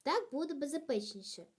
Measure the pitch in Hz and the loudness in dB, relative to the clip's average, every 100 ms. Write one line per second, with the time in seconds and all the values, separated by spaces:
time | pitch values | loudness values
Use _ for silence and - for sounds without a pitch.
0 | 277 440 - 269 320 285 277 311 311 220 | 2 2 2 0 0 0 0 0 2 0
1 | 214 202 190 - 170 | 0 -8 -10 -12 -14